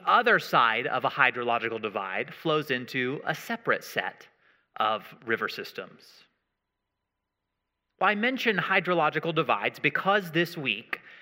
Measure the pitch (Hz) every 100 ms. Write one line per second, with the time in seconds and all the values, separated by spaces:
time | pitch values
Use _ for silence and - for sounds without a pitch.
0 | - 208 240 185 - 160 117 113 131 127
1 | 131 - 127 123 120 117 110 110 107 101
2 | 95 98 135 - 165 151 143 123 123 135
3 | 127 143 - 156 - 233 - 110 - -
4 | 92 - - _ _ _ _ - 107 107
5 | - - 117 110 107 - 98 - 92 -
6 | - - _ _ _ _ _ _ _ _
7 | _ _ _ _ _ _ _ _ _ -
8 | 185 208 233 262 240 190 160 190 170 175
9 | 151 151 160 160 139 104 113 - 151 -
10 | 190 208 175 156 170 - 131 104 - -
11 | - -